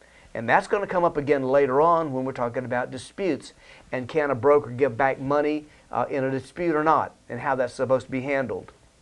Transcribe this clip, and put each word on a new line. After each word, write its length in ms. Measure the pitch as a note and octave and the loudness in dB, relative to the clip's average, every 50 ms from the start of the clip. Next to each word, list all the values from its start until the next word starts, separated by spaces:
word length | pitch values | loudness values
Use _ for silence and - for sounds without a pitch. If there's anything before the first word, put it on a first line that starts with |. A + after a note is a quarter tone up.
| _ _ _ - - - - | _ _ _ -20 -20 -14 -10
And 160 | A2 A#2 A#2 | -8 0 2
that's 180 | C3+ F3 F#3+ - | 2 2 2 2
gonna 200 | - G#3 G3 G3 | -2 -2 -2 -2
come 160 | F#3+ F3+ F3 | -2 2 2
up 140 | E3+ E3+ D3+ | 2 0 0
again 260 | C#3+ C3 D3 C#3 C3 | 0 0 0 0 2
later 360 | B2+ C3+ C#3 C#3+ B2+ B2+ C#3 | 2 4 4 4 4 4 4
on 320 | D#3 E3+ E3+ E3 E3 D3+ | 4 4 4 2 0 -2
when 140 | C3 C3 C3 | -4 -4 -6
we're 60 | C3 | -6
talking 340 | B2+ C3 B2 A#2+ A#2+ C3 B2+ | -4 -4 -4 -4 -4 -6 -6
about 260 | A#2+ B2 B2 B2+ B2+ | -4 -4 -4 -4 -4
disputes 640 | C3 B2+ - - - - G3 F3+ C#3+ - - - - - - - - - - - | -8 -12 -14 -14 -10 -6 -2 -2 -2 -4 -6 -14 -20 -20 -20 -20 -20 -20 -14 -8
and 160 | - B2+ B2 A#2+ | -6 -6 -6 -2
can 240 | - D#3+ D3 C#3+ | -2 0 0 0
a 40 | C3+ | 0
broker 360 | A#2+ G#2+ C#3+ D3 D3 C#3+ A#2+ | 2 4 6 6 6 4 0
give 260 | B2 A#2+ C#3 C3+ A#2 A2+ | -2 0 0 0 2 2
back 220 | C#3 C3+ C3+ - | 0 0 0 -2
money, 460 | C3+ C3+ C#3+ D3 D3 D3 D3+ D3+ D3+ - - - _ - | -2 -2 0 0 2 0 -2 -4 -6 -10 -20 -20 _ -6
uh, 140 | - A#2 B2 - | -4 -4 -2 -2
in 140 | D3 C#3 C3 | -2 -2 -2
a 80 | C3+ | -2
dispute 420 | C3+ C3 - - - - F3 E3+ D#3 | -2 -4 -6 -8 -8 -4 -2 0 0
or 120 | D3+ D3+ | 2 4
not, 280 | D#3+ D#3 C3+ G2+ - - _ _ - | 4 4 2 2 -2 -6 _ _ -12
and 140 | A#2 A#2+ | -10 -6
how 120 | A#2+ D3 C3+ | -2 -2 0
that's 200 | B2+ B2+ A#2+ - | 0 -2 -2 -2
supposed 320 | - C3 A#2+ C3 B2+ - | -4 0 2 2 0 0
to 60 | - | -2
be 100 | C3 C3 | -6 -6
handled. 500 | B2+ C#3+ C#3+ C3+ C3+ A2 G2 F2+ - - - _ _ _ _ _ | -4 -2 -2 -2 -2 -2 -6 -8 -10 -12 -20 _ _ _ _ _